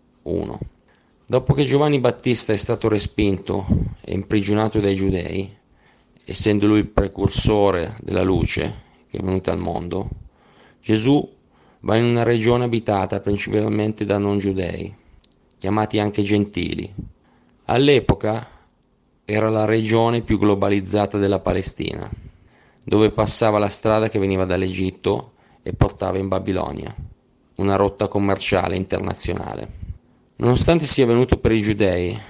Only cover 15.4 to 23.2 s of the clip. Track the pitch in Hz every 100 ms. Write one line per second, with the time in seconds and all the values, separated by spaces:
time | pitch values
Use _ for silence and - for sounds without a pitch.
15.4 | _ _ 95 104 107 107 104 104 101 104
16.4 | 101 - 87 - - - - - _ _
17.4 | _ _ - 123 143 135 - - 107 110
18.4 | 117 - _ _ _ _ _ _ - 107
19.4 | 110 110 107 113 110 113 117 117 110 104
20.4 | 104 98 98 101 92 104 101 104 98 95
21.4 | 92 92 95 - - - - - - -
22.4 | _ _ _ _ - 104 107 104